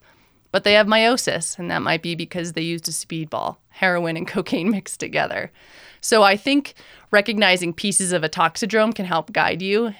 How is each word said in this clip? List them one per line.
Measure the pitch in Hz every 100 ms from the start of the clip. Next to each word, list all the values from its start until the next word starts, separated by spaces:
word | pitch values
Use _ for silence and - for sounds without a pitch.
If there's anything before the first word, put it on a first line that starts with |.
| _ _ _ _ _
but | 190 202
they |
have | 208 214
meiosis, | 220 226 254 - - 165 -
and | 175
that | 165
might | - 165
be | 170
because | 170 165 180 170
they | 165
used | 165 170 170
a |
speedball, | 160 - 160 156 - - - _
heroin | - 190 175 170 165
and | -
<laughs> |
cocaine | 214 175 240 180
mixed | 202 - -
together. | - - - - - _ - - - -
So | - 220
I | 196 202
think | 269 285 277 - - - _
recognizing | 202 202 214 196 180 170
pieces | 170 208 - 185
of | 180
a | 156
toxidrome | 185 165 - 214 220 214
can | 220 185
help | 165 -
guide | - 170 165
you, | 190 208 233